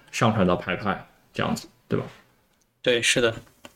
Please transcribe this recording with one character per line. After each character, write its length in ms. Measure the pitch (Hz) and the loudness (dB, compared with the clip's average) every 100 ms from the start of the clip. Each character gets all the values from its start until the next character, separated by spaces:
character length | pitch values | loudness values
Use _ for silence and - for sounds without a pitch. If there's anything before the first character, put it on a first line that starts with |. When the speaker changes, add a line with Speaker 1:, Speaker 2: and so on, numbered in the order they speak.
| - | -12
Speaker 1:
上 220 | - 117 | 0 2
传 120 | 110 90 | 4 2
到 120 | 90 | 2
拍 180 | - 87 | -2 -4
拍 320 | 104 90 - _ _ | -4 -6 -10 _ _
这 80 | - | -4
样 140 | - - | -4 -4
子， 140 | - _ - | -8 _ -6
对 100 | - | -4
吧？ 80 | - - _ _ _ _ _ _ | -4 -14 _ _ _ _ _ _
Speaker 2:
对， 200 | 127 120 | 0 2
是 200 | - 131 | 2 2
的， 120 | 117 113 - _ - | 2 0 -10 _ -20